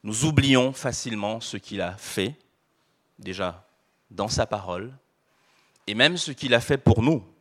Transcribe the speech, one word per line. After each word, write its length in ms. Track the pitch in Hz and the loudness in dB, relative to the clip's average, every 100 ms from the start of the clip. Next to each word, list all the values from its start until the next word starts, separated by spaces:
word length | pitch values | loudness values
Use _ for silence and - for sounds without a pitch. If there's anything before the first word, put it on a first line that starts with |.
Nous 220 | 107 107 | -6 -2
oublions 480 | 151 143 139 131 131 | 2 2 6 6 4
facilement 680 | 135 135 - 127 110 101 113 | -2 -6 -6 -6 -4 -4 -4
ce 160 | - 101 | -8 -12
qu'il 240 | - 98 | -10 -6
a 160 | 87 98 | -6 -6
fait, 420 | - - 101 151 _ _ _ _ _ _ _ _ | -8 -2 -2 -4 _ _ _ _ _ _ _ _
déjà 500 | 95 92 92 87 _ _ _ _ _ | -12 -6 -6 -8 _ _ _ _ _
dans 180 | 95 101 | -6 -4
sa 160 | - 113 | -2 -2
parole, 520 | 107 92 90 113 135 _ _ _ _ _ _ _ _ - | -4 -6 -8 -10 -16 _ _ _ _ _ _ _ _ -8
et 80 | 104 | 2
même 200 | 143 175 | 2 2
ce 160 | 156 | -6
qu'il 220 | 135 139 | -6 2
a 80 | 117 | 2
fait 160 | - 139 | 4 2
pour 240 | - - | 4 4
nous. 260 | 120 156 95 _ | 4 0 -4 _